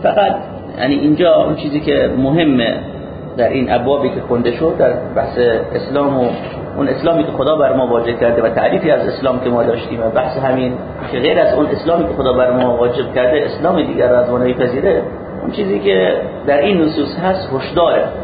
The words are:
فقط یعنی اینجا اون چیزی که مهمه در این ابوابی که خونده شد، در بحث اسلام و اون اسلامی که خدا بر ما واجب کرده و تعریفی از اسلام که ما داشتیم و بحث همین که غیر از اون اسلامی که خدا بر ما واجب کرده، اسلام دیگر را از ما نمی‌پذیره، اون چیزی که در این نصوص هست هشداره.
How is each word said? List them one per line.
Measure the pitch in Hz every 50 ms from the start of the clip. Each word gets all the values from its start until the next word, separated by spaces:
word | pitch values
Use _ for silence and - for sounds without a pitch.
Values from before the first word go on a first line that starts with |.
| -
فقط | - - 202 202 - - - - - - - - - - -
یعنی | 120 131 143
اینجا | 147 - 151 151 151 180 170 156
اون | 151 139 - 156
چیزی | 147 - 151 143 151
که | 151 151 143 139 131 123 -
مهمه | 123 131 135 147 170 170 151 135 123 117 110 104 - - - - - - - - - - - -
در | 120 117 113
این | - 139 127 117
ابوابی | 117 120 120 131 143 143 139 127
که | - - -
خونده | - 123 120 120 120
شد، | 117 - 160 160 - -
در | - - - - - - -
بحث | - - - - 123 123 120 113 110 - - -
اسلام | 120 - - 131 143 143 139 139 131
و | 123 120 107 - - - - - - - -
اون | - 143
اسلامی | 127 127 - - 165 170 160 151
که | -
خدا | - - 131 143 156
بر | 151 143 131 127
ما | 131 127
واجب | 120 120 117 117 117 117 117
کرده | 123 117 117 113
و | 113 113
تعریفی | - - 107 - - - - 160
از | 143 - 95
اسلام | 104 - - 131 135 123 123
که | 123 120
ما | 120 120 117
داشتیم | 117 117 117 - - 123 117
و | 113 113
بحث | 110 139 127 131 -
همین | 139 135 131 127 131 127 123 127 - - - - - - -
که | - 123
غیر | 127 160 180 180
از | 160 156 -
اون | - 147
اسلامی | 131 135 - - 160 170 175 156
که | 127 123
خدا | 131 135 131 120
بر | 127 127 127
ما | 123 127 127 123 120
واجب | 117 120 120 123 135 123 - -
کرده، | 127 123 - 156 143 139
اسلام | 131 - - 143 175 185 156
دیگر | 147 - - - 123 120
را | 123 123
از | 123 120
ما | 120
نمی‌پذیره، | 123 127 127 123 - 131 120 - 135 156 196 170 - - - - - - - - -
اون | - -
چیزی | - 214 208 190 202 196
که | 185 202 190 190 - 175 - - - - - - -
در | 143 143
این | 147 - - 202 175
نصوص | 160 147 - 151 143 131 - - 170
هست | 190 190 190 - 135 135
هشداره. | 135 131 - 151 170 170 156 131 - - - - -